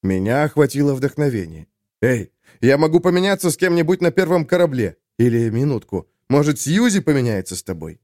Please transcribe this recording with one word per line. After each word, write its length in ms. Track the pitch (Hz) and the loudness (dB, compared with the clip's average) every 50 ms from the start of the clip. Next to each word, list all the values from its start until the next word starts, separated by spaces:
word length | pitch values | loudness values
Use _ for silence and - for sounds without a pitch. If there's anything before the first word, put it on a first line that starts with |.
Меня 420 | - 92 95 92 95 104 123 139 151 | -2 -2 -2 0 0 0 0 0 -2
охватило 500 | 151 - 147 147 139 - 139 147 143 139 | -2 2 0 0 0 2 0 0 0 0
вдохновение. 720 | 127 127 139 - - 147 143 123 107 90 82 80 78 78 _ _ _ _ _ _ _ | -2 -4 -4 -2 -2 -2 -2 -2 -4 -8 -8 -12 -18 -20 _ _ _ _ _ _ _
"Эй, 320 | - 123 127 117 95 - _ _ _ _ _ _ | -2 0 0 -2 -4 -10 _ _ _ _ _ _
я 160 | - 123 135 143 | 2 2 4 4
могу 220 | 160 160 160 175 | 2 2 2 2
поменяться 500 | 170 180 175 180 185 202 196 190 - 175 | 2 2 0 2 0 0 -2 0 -2 -4
с 60 | 147 - | -2 0
кем-нибудь 420 | 185 185 170 170 165 156 190 180 | 0 0 2 2 2 0 0 0
на 100 | 180 170 | 0 0
первом 360 | - 190 190 160 180 175 156 | 2 0 0 2 0 0 0
корабле. 500 | - 175 175 175 165 135 127 110 90 76 _ _ _ _ - | 0 2 2 2 2 0 -2 -2 -4 -4 _ _ _ _ 0
Или, 320 | 117 123 117 117 117 113 | 2 2 2 2 0 0
минутку, 580 | 107 117 135 151 139 110 - _ - 90 - _ _ _ _ _ | 0 -2 -2 -2 -2 -4 -6 _ -8 -8 -8 _ _ _ _ _
может, 280 | 127 143 147 151 147 - | 2 2 2 2 0 -2
Сьюзи 420 | - 139 165 208 240 247 190 196 | -2 -2 0 2 2 2 2 0
поменяется 540 | 131 - 147 139 123 120 110 95 90 - 90 | 0 0 0 0 0 0 -2 -4 -6 -8 -12
с 80 | 87 | -12
тобой?" 380 | - - 92 82 78 80 78 _ | -10 -10 -10 -10 -10 -14 -16 _